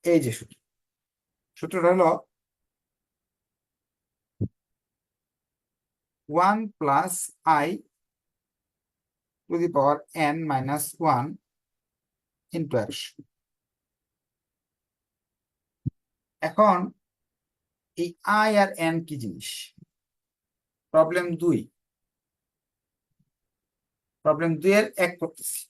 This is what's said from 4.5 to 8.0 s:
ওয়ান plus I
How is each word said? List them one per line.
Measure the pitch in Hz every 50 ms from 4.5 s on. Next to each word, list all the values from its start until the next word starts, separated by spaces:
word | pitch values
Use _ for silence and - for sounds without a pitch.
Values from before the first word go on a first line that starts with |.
| _ _ _ _ _ _ _ _ _ _ _ _ _ _ _ _ _ _ _ _ _ _ _ _ _ _ _ _ _ _ _ _ _ _ _ -
ওয়ান | 147 165 180 190 208 220 226 208 - _
plus | 156 143 139 147 170 185 175 - - - _ _ _ 160 160 147 143
I | 160 190 - - _ _ _